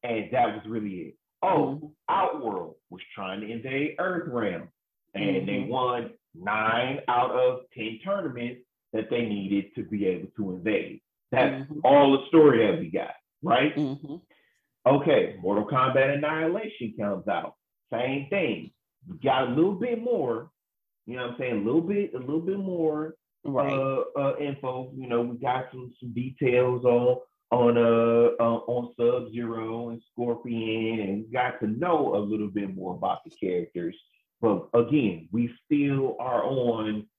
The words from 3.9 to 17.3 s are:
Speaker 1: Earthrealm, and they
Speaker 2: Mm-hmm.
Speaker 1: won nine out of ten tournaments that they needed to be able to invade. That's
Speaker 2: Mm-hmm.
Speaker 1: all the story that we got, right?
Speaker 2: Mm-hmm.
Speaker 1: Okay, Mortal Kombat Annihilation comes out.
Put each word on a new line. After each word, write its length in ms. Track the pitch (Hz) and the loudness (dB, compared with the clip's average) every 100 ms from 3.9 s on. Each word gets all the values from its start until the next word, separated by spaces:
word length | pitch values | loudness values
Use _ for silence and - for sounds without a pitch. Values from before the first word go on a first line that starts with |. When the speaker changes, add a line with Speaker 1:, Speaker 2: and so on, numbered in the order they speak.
| - | -2
Speaker 1:
Earthrealm, 680 | 180 175 160 120 104 87 - _ _ _ _ | -4 -4 -4 -2 -2 -4 -10 _ _ _ _
and 320 | - - 92 92 | -4 -2 -2 -2
they 60 | 101 | -4
Speaker 2:
Mm-hmm. 80 | 98 | -2
Speaker 1:
won 400 | 127 127 123 117 - _ | -2 -2 -2 -6 -12 _
nine 640 | 82 95 107 110 113 123 139 - | -10 -4 -2 0 0 0 -4 0
out 240 | 123 123 | 0 2
of 300 | 117 127 127 - | 4 2 2 -8
ten 280 | - 110 113 | -8 -8 -8
tournaments 580 | 180 202 165 123 120 120 _ _ _ | -4 -4 -4 -6 -8 -10 _ _ _
that 160 | 110 113 | -6 -2
they 120 | 120 117 | -2 -2
needed 400 | 104 95 98 95 - | -2 0 -2 -2 -8
to 80 | |
be 220 | 104 104 104 | -6 -2 0
able 220 | 87 98 - | -2 -6 -8
to 140 | 98 | -6
invade. 460 | 90 87 101 - - _ _ _ | -4 -2 -2 -2 -12 _ _ _
That's 320 | 135 131 135 | 2 2 0
Speaker 2:
Mm-hmm. 180 | 135 151 | -8 -2
Speaker 1:
all 280 | 151 143 139 | 6 8 8
the 140 | 135 - | 6 4
story 400 | 160 151 117 107 | 8 8 8 4
that 140 | 82 | 2
we 100 | 82 | -2
got, 240 | 82 - - _ _ | -6 -6 -12 _ _
right? 300 | - 120 147 143 | 0 2 2 0
Speaker 2:
Mm-hmm. 400 | 147 139 143 160 _ _ _ _ _ _ - | -4 -4 -10 -14 _ _ _ _ _ _ 4
Speaker 1:
Okay, 500 | 143 160 104 87 - | 4 6 4 4 -2
Mortal 260 | 90 104 107 | 0 0 2
Kombat 480 | 131 131 135 135 143 | 2 4 4 2 2
Annihilation 800 | 151 156 160 190 - - 117 - | -2 0 0 -2 -6 -8 -10 -6
comes 300 | 104 95 | -4 -4
out. 260 | 90 | -2